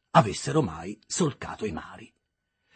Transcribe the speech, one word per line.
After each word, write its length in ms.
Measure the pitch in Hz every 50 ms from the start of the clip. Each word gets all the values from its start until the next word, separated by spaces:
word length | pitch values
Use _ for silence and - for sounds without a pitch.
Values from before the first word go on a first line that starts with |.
| _ _
avessero 500 | - 165 135 101 85 - - 143 139 156
mai 360 | 139 90 80 80 - 92 110 - _
solcato 600 | - - - 185 143 - - - - - - -
i 60 | -
mari. 400 | 80 76 - - - - - - - _ _ _ _ _ _ _ _ _ _ _ _